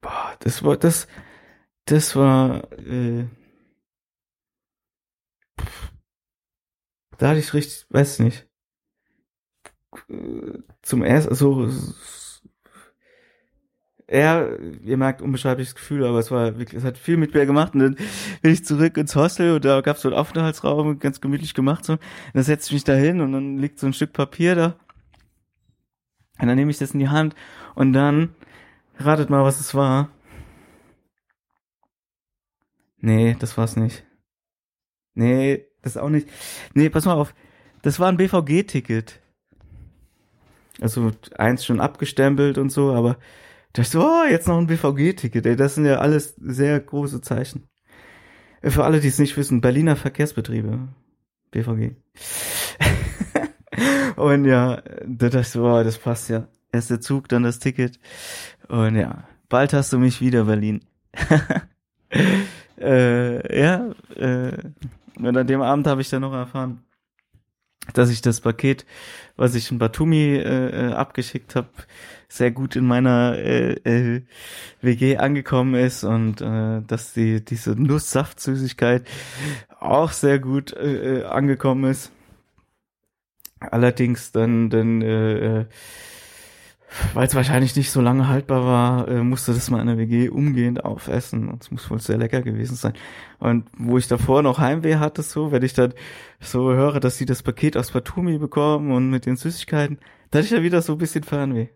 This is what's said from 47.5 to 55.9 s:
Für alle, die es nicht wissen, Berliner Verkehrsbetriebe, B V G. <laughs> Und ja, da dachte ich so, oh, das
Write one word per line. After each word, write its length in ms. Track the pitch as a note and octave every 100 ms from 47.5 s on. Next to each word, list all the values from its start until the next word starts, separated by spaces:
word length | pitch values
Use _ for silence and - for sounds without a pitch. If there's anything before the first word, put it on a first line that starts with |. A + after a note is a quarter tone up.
| - - _ _ - - - - - _ _
Für 200 | - C3
alle, 160 | C#3+ D#3
die 100 | C#3+
es 100 | C3
nicht 180 | C#3 -
wissen, 240 | C#3 B2+
Berliner 340 | B2 B2+ D#3+ C#3+
Verkehrsbetriebe, 920 | C#3 - D3 - A2+ A2+ G#2+ A2+ C3 C3+ _ _ _ _ _
B 120 | -
V 120 | A#2 A2+
G. 200 | A2 - _ - - - - - - - - - - - - - D4+ - _ - B3+ C#4 C4+ G3
<laughs> 0 |
Und 300 | D3 C#3+ C#3
ja, 360 | B2+ B2 A#2+ - - -
da 240 | A#2+ A#2+
dachte 120 | B2+
ich 80 | A#2
so, 140 | A#2+
oh, 200 | A#2+ A#2+
das 160 | A2+